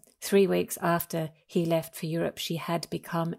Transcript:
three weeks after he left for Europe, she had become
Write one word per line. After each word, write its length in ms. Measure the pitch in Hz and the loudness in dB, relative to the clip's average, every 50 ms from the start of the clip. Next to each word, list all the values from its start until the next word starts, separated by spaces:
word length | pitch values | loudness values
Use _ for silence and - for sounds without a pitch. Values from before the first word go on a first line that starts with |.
| - _ _ _ | -14 _ _ _
three 260 | - - 202 196 196 | -4 2 4 6 6
weeks 320 | 180 180 175 175 - - - | 6 4 2 0 -2 -4 -2
after 500 | - 170 170 170 - - - 165 160 151 - _ _ | 0 0 2 0 0 -2 -4 -4 -4 -4 -8 _ _
he 180 | _ - 175 170 | _ 0 0 2
left 320 | 165 165 160 156 - - | 4 2 0 0 -4 -8
for 100 | - - | -8 -6
Europe, 320 | 156 160 165 170 - - - | -4 -2 -2 -2 -2 -4 -6
she 180 | - - 170 | -6 -6 -6
had 320 | 156 - - 170 165 - - | -6 -2 -2 -2 -4 -2 -4
become 440 | 185 - - - - 170 165 170 170 | -8 -8 -6 -4 -2 -2 -2 -2 -4